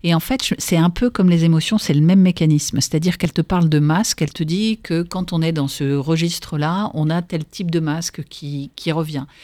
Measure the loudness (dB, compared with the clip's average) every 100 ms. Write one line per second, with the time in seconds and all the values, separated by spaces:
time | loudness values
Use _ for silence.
0 | 0 0 0 -4 -2 -4 0 2 2 2
1 | 0 2 4 4 4 2 2 0 2 2
2 | 6 6 4 4 2 2 0 -4 -2 0
3 | 0 0 -2 -2 0 2 2 4 2 2
4 | 0 -2 -4 -4 -2 0 0 -2 -2 -4
5 | -2 -6 -4 -2 0 0 -2 -2 -2 0
6 | 0 0 0 -4 -6 -4 -2 -2 -2 -2
7 | 0 0 -2 -6 -6 -8 -4 -2 -2 -4
8 | -6 -10 -14 -12 -10 -8 -10 -8 -4 -2
9 | -2 -6 -8 -14